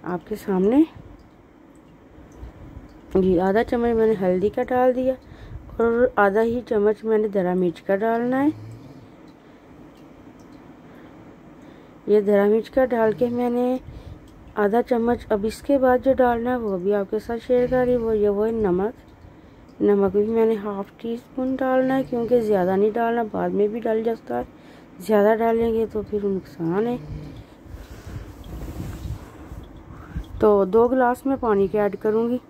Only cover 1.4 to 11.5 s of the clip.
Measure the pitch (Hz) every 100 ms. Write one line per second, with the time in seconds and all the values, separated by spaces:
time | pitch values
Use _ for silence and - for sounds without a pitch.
1.4 | - - - - - - - - - -
2.4 | - - - - - - - 196 190 175
3.4 | 190 202 240 240 233 226 220 214 185 185
4.4 | 202 208 247 254 254 254 254 254 - -
5.4 | - - - - 226 233 247 - 202 196
6.4 | 226 240 226 220 202 214 220 214 214 196
7.4 | 180 185 180 165 - 196 226 233 240 262
8.4 | 285 311 - - - - - - - -
9.4 | - - - - - - - - - -
10.4 | - - - - - - - - - -
11.4 | -